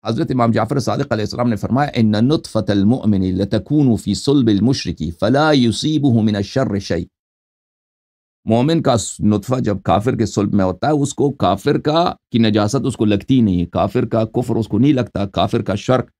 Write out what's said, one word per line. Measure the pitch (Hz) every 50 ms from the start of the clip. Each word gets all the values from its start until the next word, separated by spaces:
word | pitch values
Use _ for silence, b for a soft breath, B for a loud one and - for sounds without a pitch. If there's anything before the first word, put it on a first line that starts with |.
| _
حضرت | 110 117 127 165 - 139
امام | 123 117 117
جعفر | 110 117 107 113 139 135
صادق | 117 - 107 - 139 135
علیہ | 117 107 107
السلام | 104 - 120 123 120
نے | 113
فرمایا، | 101 - - 107 131 147 143 -
"ان | - 113 107
نطفة | 104 104 113 131 117 107 - - - 110 98
المؤمن | - 101 101 98 101 123 131 - 107 104 98
لتكون | 95 92 92 92 98 101 - 107 92 - 147 151 147 127 113
في | 95 - 107 101
صلب | - - - 139 147 127
المشرك | 113 107 98 101 123 143 139 - - - - 76 82 85 _
فلا | - - 131 139 156 156
يصيبه | 151 139 123 117 104 - - 151 156 151 139 143 117 117 107
من | 110 107
الشر | 101 101 - - 131 135 - 101 98
شيء۔" | 98 - - 82 - - _ _ _ _ _ _ _ _ _ _ _ _ _ _ _ _ _ _ _ _ _ _ _ _ _ _ _
مومن | - 110 117 123 147 165 165
کا | - 135 123
س-، | 110 - - - -
نطفہ | - 104 104 104 101 - 127 131
جب | - 107 101 95 -
کافر | - 85 101 104 131 117
کے | 107 113
صلب | 95 - 110 101 101 -
میں | 101 95
ہوتا | 92 90 - -
ہے، | 139 156 147
اس | 139 139 -
کو | - 131 143
کافر | - - 104 90 95 101 - 143 151 139
کا، | - 151 147 165 175 185 - _ _ _
کی | - 120
نجاست | 113 110 104 107 104 107 - - 101
اس | - -
کو | - 113
لگتی | 107 104 101 - _ 139 131
نہیں | 117 104 90 87
ہے، | 87
کافر | - - 82 82 98 - 123 120
کا | 117 120 117 113
کفر | 110 - 117 117 120 117
اس | 113 110
کو | - - 104
نہیں | 123 143 147
لگتا، | 127 117 101 _ - 101
کافر | 98 - 82 90 - - 117
کا | 110 - 95
شرک | 98 - - 127 123 117 - _